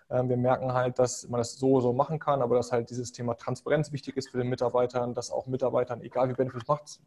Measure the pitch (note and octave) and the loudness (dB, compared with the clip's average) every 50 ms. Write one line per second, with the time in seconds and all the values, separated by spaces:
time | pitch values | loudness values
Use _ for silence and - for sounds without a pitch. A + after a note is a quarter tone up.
0 | _ - - B2+ B2+ B2 B2 B2 B2 B2+ B2+ - B2+ C3 B2 B2+ B2+ B2+ B2 - | _ -4 -2 0 2 2 2 2 4 2 2 2 0 0 0 2 0 2 2 2
1 | B2+ B2 - - - - B2 A#2+ A#2 - - - C3 C3+ C3+ C3 B2 B2 A#2+ C3 | 2 2 0 -4 -8 -4 -2 -2 -2 -2 -4 0 2 4 4 6 4 4 4 2
2 | C#3 - D#3+ D3+ - D3+ C#3+ C3+ B2 A#2+ A#2+ B2 A#2 - - A#2+ A#2 - B2 B2 | 2 0 -2 -2 0 0 2 2 2 2 2 2 2 2 0 -2 -2 -2 -6 -8
3 | A#2+ A#2 - - A#2+ A#2+ A#2 - - B2+ B2+ - - C#3 C#3+ D#3 D3 C#3+ C#3+ C3+ | -8 -8 -8 -6 -4 -4 -4 -4 -4 -6 -6 -4 -2 0 0 0 0 -2 -4 -8
4 | - - - C3+ B2+ - - B2 B2 B2 B2+ - B2+ A#2+ A#2+ B2 B2 A#2+ - B2+ | -8 -6 -6 -6 -6 -4 -2 -2 -2 -2 0 0 0 2 2 2 2 2 0 -2
5 | B2 B2 A#2+ A#2+ A#2+ - - B2 - C3 B2+ B2 C3+ A#2+ A#2+ B2 B2 - A#2+ - | -2 -2 -4 -6 -6 -6 -6 -6 -4 -4 -2 -2 0 0 2 0 0 -2 -4 -8
6 | - B2+ - B2 C3 C3 B2+ - C3 B2+ - B2 A#2 - D3 D3 - - - - | -10 -4 -2 0 0 2 2 0 -2 -2 -4 -4 -2 -2 -2 -2 -2 -8 -20 -20
7 | _ | _